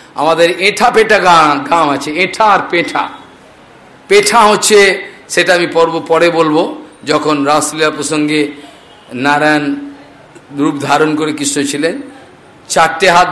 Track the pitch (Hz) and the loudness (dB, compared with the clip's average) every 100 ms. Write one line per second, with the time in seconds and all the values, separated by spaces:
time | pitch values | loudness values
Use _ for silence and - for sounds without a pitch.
0 | - - 151 165 170 180 196 202 208 220 | -14 -4 0 2 2 0 -2 0 2 2
1 | 214 208 180 165 156 147 143 170 151 139 | 2 2 4 4 4 0 -2 0 0 -2
2 | 151 151 185 - 220 190 - 175 165 131 | -4 -4 -4 0 0 0 -2 -4 -4 -6
3 | 92 - - - - - - - - - | -8 -10 -20 -20 -20 -20 -20 -20 -20 -14
4 | - 202 202 226 214 208 - 208 196 180 | 0 2 4 4 4 2 2 4 4 0
5 | - - - - 175 175 165 151 165 165 | -8 -18 -8 -2 0 0 0 0 0 -2
6 | 147 160 170 165 160 151 202 - - - | -2 2 2 2 0 0 -2 -6 -18 -14
7 | - 151 151 147 139 151 151 156 156 151 | -4 -2 0 -2 0 0 -2 -2 -2 -2
8 | 139 156 151 151 143 - - - - - | -4 -4 -2 -2 -4 -6 -20 -20 -20 -20
9 | - 123 139 147 151 151 143 143 - - | -14 -6 -2 0 2 0 -2 -6 -8 -16
10 | - - - - - 139 151 147 135 147 | -20 -20 -20 -20 -14 -4 -4 -4 -2 0
11 | 156 151 156 151 139 147 139 143 160 247 | 0 -2 -4 -4 -4 -4 -4 -2 -4 -4
12 | - - - - - - - - 208 - | -10 -18 -20 -20 -20 -20 -6 0 0 2
13 | 185 170 156 | 2 4 2